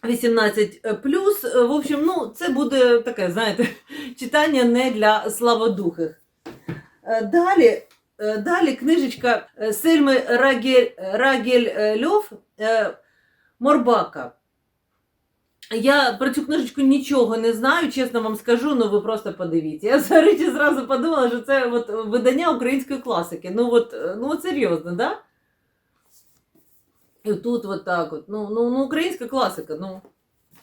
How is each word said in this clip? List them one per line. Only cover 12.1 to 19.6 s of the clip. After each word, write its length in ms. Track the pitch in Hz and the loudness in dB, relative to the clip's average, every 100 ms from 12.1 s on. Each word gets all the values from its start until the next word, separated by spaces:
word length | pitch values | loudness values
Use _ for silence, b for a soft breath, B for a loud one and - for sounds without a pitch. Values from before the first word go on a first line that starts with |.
| 415 415 214 _ _ | 0 -2 -16 _ _
е, 380 | 220 226 202 - _ _ _ _ _ _ | 0 0 0 -6 _ _ _ _ _ _
"Морбака". 720 | 254 302 240 220 165 147 127 _ _ _ _ _ _ _ _ _ _ _ _ _ - | 2 2 4 0 0 -10 -14 _ _ _ _ _ _ _ _ _ _ _ _ _ -10
Я 420 | 226 240 285 254 | -2 2 4 2
про 160 | 202 269 | 0 -2
цю 160 | 247 - | -2 -2
книжечку 360 | 302 262 - | -4 -4 0
нічого 560 | 269 277 269 277 233 226 | 2 2 2 2 2 2
не 160 | 226 | -2
знаю, 380 | 226 254 339 320 | 0 0 0 0
чесно 300 | 269 254 233 | -2 -2 -2
вам 140 | 220 214 | -4 -6
скажу, 400 | - 233 285 262 | 0 0 2 0
ну 140 | 214 | 2
ви 120 | 202 | 0
просто 320 | 208 214 202 | -2 -6 -6
подивіться. 540 | 170 175 165 | -8 -4 -2